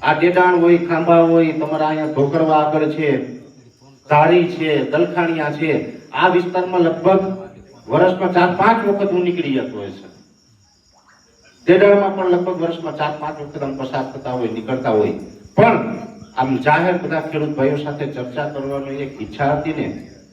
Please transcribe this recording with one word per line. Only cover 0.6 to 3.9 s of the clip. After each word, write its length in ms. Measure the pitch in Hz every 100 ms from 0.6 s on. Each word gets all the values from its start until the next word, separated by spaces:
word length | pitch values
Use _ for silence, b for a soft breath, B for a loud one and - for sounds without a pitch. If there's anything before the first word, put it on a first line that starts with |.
| 170 170
ખાંભા 420 | 170 165 170 170
હોય, 320 | 165 165 160
તમારા 340 | 156 151 156 156
અહીંયા 260 | 156 151
ઢોકરવા 440 | 151 143 160 160 156
આગળ 340 | 151 156 151
છે, 500 | - 151 131 123 - - - - _ _